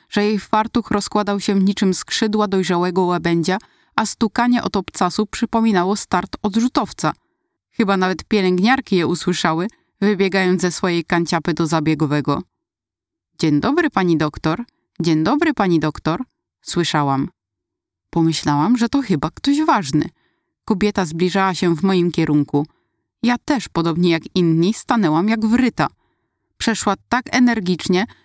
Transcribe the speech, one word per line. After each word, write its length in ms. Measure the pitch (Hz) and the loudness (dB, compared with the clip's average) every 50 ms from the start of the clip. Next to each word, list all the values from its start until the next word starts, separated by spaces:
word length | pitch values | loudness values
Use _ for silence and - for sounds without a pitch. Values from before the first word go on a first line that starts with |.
| _ _ | _ _
że 160 | - 208 208 | -2 0 0
jej 140 | 208 220 202 | 0 0 -2
fartuch 520 | - - - 214 214 226 - 240 208 - | -2 0 0 0 0 0 -2 -4 -2 0
rozkładał 500 | - 202 - - - 208 208 196 202 202 | -2 -2 -2 -2 -2 -2 0 0 -2 -2
się 140 | - - 202 | 0 0 0
niczym 400 | 196 190 196 196 - 208 190 185 | 2 2 0 0 0 0 0 0
skrzydła 540 | - - - - - 226 214 208 214 208 208 | -2 -4 -6 -4 -2 -2 0 0 0 0 0
dojrzałego 540 | 190 190 185 160 180 175 175 185 175 190 185 | 0 0 0 0 0 0 0 0 0 0 0
łabędzia, 560 | 175 180 175 165 175 170 170 160 175 185 208 - _ _ _ _ _ - | 0 0 0 0 0 0 0 0 0 -2 -4 -4 _ _ _ _ _ -2
a 100 | - 220 | -2 -2
stukanie 560 | 208 - - 233 220 - - 240 247 247 240 - | -2 -2 -2 -2 -2 0 0 0 2 2 0 0
od 140 | 190 - | -2 -2
obcasu 500 | 202 185 - - - 190 180 - - 214 | -4 -4 -4 -4 -2 -2 -2 0 -2 -4
przypominało 720 | - - - 240 - - 226 226 226 208 185 175 185 208 | -4 -4 -6 -6 -2 -2 0 0 2 2 2 0 0 -2
start 400 | - - - - 180 180 - - - - | -4 -4 -4 -4 -4 -4 -4 -8 -8 -6
odrzutowca. 680 | 214 185 226 226 247 - 294 220 - - - - 202 - _ _ _ _ _ _ _ _ _ _ _ | -4 -2 0 0 0 0 -2 -4 -4 -6 -6 -4 -4 -4 _ _ _ _ _ _ _ _ _ _ _
Chyba 260 | _ - 226 190 196 | _ -2 0 0 0
nawet 280 | 185 185 185 185 - - | 0 0 0 -2 -4 -4
pielęgniarki 720 | - 220 208 190 185 180 180 185 226 262 262 - - 196 | -2 0 2 2 2 2 2 2 2 2 2 0 0 0
je 100 | 180 165 | 0 2
usłyszały, 600 | 135 175 165 - 180 180 - - 170 160 160 180 220 - _ _ _ _ - | 0 -2 -2 -2 -2 -2 -2 -2 -2 -2 -2 -4 -6 -8 _ _ _ _ -2
wybiegając 600 | 196 202 208 175 196 190 170 196 190 180 185 180 170 | -2 0 0 2 0 0 0 0 0 2 0 0 0
ze 100 | 180 170 | -2 -4
swojej 320 | - - 185 170 170 160 | -2 -2 -2 -2 -2 -2
kanciapy 500 | - 175 170 170 - - 160 151 - 160 | -2 -2 -2 0 0 -2 -2 -2 -2 -2
do 120 | - 170 | -2 -2
zabiegowego. 760 | 151 160 160 151 156 156 147 156 139 147 147 135 147 143 - 185 _ _ _ _ _ _ _ _ _ _ _ _ _ _ _ _ _ _ - | 0 0 0 0 0 0 0 0 0 0 -2 0 -2 -2 -4 -4 _ _ _ _ _ _ _ _ _ _ _ _ _ _ _ _ _ _ -4
„Dzień 220 | - 160 151 147 | -2 0 2 2
dobry, 300 | - 233 277 349 339 294 | 2 0 2 2 0 0
pani 260 | - 190 185 175 165 | 0 0 0 2 2
doktor. 480 | 151 156 151 - - - 160 160 - 240 - _ _ _ _ _ - | 0 0 -2 -4 -4 -4 -2 -2 -4 -6 -12 _ _ _ _ _ -4
Dzień 240 | 165 170 160 156 160 | -2 0 2 2 2
dobry, 300 | 202 277 294 339 330 269 | 2 2 2 2 0 0
pani 260 | - 208 190 170 160 | 0 0 2 2 2
doktor”, 420 | 151 156 - - - 156 160 254 254 - _ _ _ _ _ _ - | 0 -2 -4 -4 -4 -4 -4 -4 -6 -10 _ _ _ _ _ _ -12
słyszałam. 680 | - - 175 170 - - 156 143 139 135 135 139 - - _ _ _ _ _ _ _ _ _ _ _ _ _ _ _ | -6 -4 -2 -2 0 0 0 0 0 0 0 -2 -4 -8 _ _ _ _ _ _ _ _ _ _ _ _ _ _ _
Pomyślałam, 640 | - 170 165 165 160 - - 151 147 143 151 196 247 | 0 2 2 2 2 0 -2 -2 0 0 2 2 2
że 120 | 233 233 226 | 2 0 0
to 140 | - 285 262 | 0 -2 0
chyba 280 | - 190 143 151 160 | 0 -2 -2 -2 -4
ktoś 340 | - - - 277 285 294 311 | -8 -6 -2 0 0 0 2
ważny. 440 | 320 285 220 170 131 139 151 147 170 - _ _ _ _ _ _ _ _ _ _ | 2 2 0 0 0 -2 -2 -2 -2 -8 _ _ _ _ _ _ _ _ _ _
Kobieta 400 | - 220 180 202 208 208 - 185 | -4 -2 0 0 0 0 0 -2
zbliżała 500 | 151 156 165 180 180 165 196 190 190 180 | -2 -2 -2 -2 0 0 0 0 0 0
się 220 | - 196 180 170 | 0 0 0 0
w 60 | 147 175 | 2 2
moim 280 | 196 190 180 175 175 | 2 2 2 2 0
kierunku. 560 | - - 160 151 147 151 143 - - 143 151 - _ _ _ _ _ _ _ _ _ _ - | 0 0 0 2 2 2 0 0 0 -2 -2 -4 _ _ _ _ _ _ _ _ _ _ 0
Ja 140 | 240 240 247 | 0 0 0
też, 300 | _ - 302 240 - - | _ -2 -2 -2 -2 -4
podobnie 420 | - 170 165 170 156 170 175 175 | -4 -2 0 0 0 2 2 2
jak 120 | 165 160 - - - | 2 0 -2 -2 -2
inni, 380 | 185 175 165 160 165 170 185 220 | 0 2 2 4 2 2 0 0
stanęłam 540 | - - - 247 233 208 156 151 160 185 214 | -2 -2 -2 0 0 2 2 2 2 2 0
jak 180 | 226 220 214 | 0 0 0
wryta. 420 | 220 220 254 254 233 - - 147 - _ _ _ _ _ _ _ _ _ _ _ _ _ - | 2 2 2 2 2 0 -2 -4 -4 _ _ _ _ _ _ _ _ _ _ _ _ _ -6
Przeszła 360 | - 226 220 - - 214 196 - _ - | -2 -2 -2 -2 -2 -2 -4 -4 _ -4
tak 160 | - 247 - - | -2 -2 -2 0
energicznie, 760 | - 254 247 240 233 220 180 175 185 156 - - 185 175 208 - - _ _ | 2 4 4 4 2 2 0 -2 -2 -2 0 0 0 0 0 -2 -6 _ _